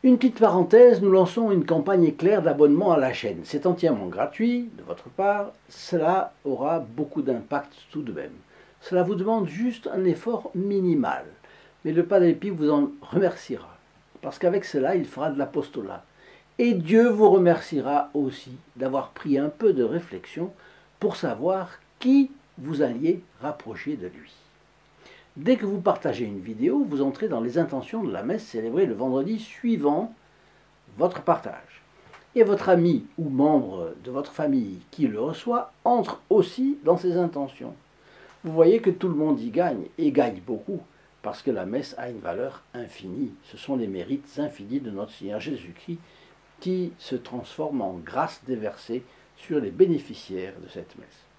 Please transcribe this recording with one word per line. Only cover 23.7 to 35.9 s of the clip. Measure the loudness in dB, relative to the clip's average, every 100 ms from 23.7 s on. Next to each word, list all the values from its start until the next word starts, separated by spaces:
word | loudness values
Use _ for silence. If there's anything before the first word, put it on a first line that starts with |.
| -12 -8 -8
de | -10
lui. | -14 -20 -20 _ _ _ _ _ _ -20 -20 _ -6
Dès | 0 2
que | 0
vous | -2
partagez | 0 0 -2 -4 -6
une | -8
vidéo, | -12 -2 0 0
vous | 0 0
entrez | -2 -2 -4
dans | -2
les | -2 -2
intentions | -2 -4 -6 -6
de | -6
la | -6
messe | -4 -6
célébrée | -6 -8 -4 0 0
le | 0
vendredi | -2 -2 -2 -6
suivant | -8 -8 -2 0 2 0 -4 -10 _ _ _ _ _ _ _ -2
votre | -2 0
partage. | -2 -2 -2 -14 -18 -20 _ _ -20 -20 _
Et | 4
votre | 4 4 4
ami | 4 4 2 -4 -8
ou | -4
membre | 2 4 4 0 -6 -8 -10
de | -10
votre | -8 -8
famille | -6 -2 0 -2 -10 -16
qui | -4 -2
le | -2
reçoit | -4 -6 -4 -4 -4 _
entre | 0